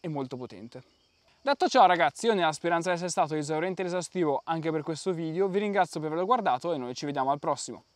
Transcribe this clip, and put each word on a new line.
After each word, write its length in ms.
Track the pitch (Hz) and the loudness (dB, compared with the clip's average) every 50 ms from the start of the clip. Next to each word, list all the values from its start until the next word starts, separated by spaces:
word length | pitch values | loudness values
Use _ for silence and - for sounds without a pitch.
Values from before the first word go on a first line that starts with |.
e 80 | - 170 | -10 -8
molto 260 | 156 139 135 131 - | -6 -6 -6 -8 -8
potente. 480 | 123 127 113 113 95 107 117 - 127 - _ _ _ _ _ _ _ _ _ _ _ | -10 -12 -14 -14 -16 -16 -16 -16 -18 -20 _ _ _ _ _ _ _ _ _ _ _
Detto 300 | - 269 285 - 370 339 | -2 -2 0 2 2 4
ciò 160 | - 254 208 | 6 8 8
ragazzi, 400 | 180 180 165 170 147 - - - | 8 8 6 4 2 0 0 2
io 80 | 233 220 | 2 2
nella 180 | 190 170 156 | 4 2 0
speranza 380 | 147 - - 170 175 170 165 185 | 0 0 0 0 0 2 2 0
di 60 | 180 | -2
essere 140 | 165 175 180 | -2 -2 -2
stato 240 | - 196 170 143 156 | 0 0 0 0 0
esauriente 480 | 151 147 147 156 156 175 185 185 180 | -2 -2 -2 -2 -2 -2 -2 -2 -4
ed 60 | 190 | -4
esaustivo 540 | 175 175 185 165 - - 185 170 151 139 - - | -2 -2 -4 -4 -4 -2 0 0 2 0 0 -2
anche 260 | - 165 165 151 165 | -4 -4 -2 -2 -2
per 140 | 156 160 147 | -2 -2 -2
questo 300 | 165 160 147 - 190 180 | -4 -6 -4 -4 -4 -4
video, 340 | 160 170 160 156 175 196 | -2 -4 -4 -2 0 0
vi 120 | 196 180 202 | 0 0 0
ringrazio 420 | 214 208 196 196 180 165 - 160 | -2 0 2 2 2 0 -2 -4
per 80 | 151 156 | -4 -4
averlo 160 | 156 170 180 | -2 -2 0
guardato 480 | 190 254 240 196 170 123 127 - 170 170 | 2 0 2 2 0 0 0 0 -2 -4
e 40 | |
noi 160 | 139 123 123 127 | -4 -4 -6 -8
ci 120 | - 156 | -6 -6
vediamo 260 | 147 143 143 131 135 | -4 -2 -2 0 0
al 80 | 143 143 | 0 0
prossimo. 460 | - 160 143 - - - 113 80 - _ _ | -2 -2 -2 -2 -4 -10 -12 -14 -16 _ _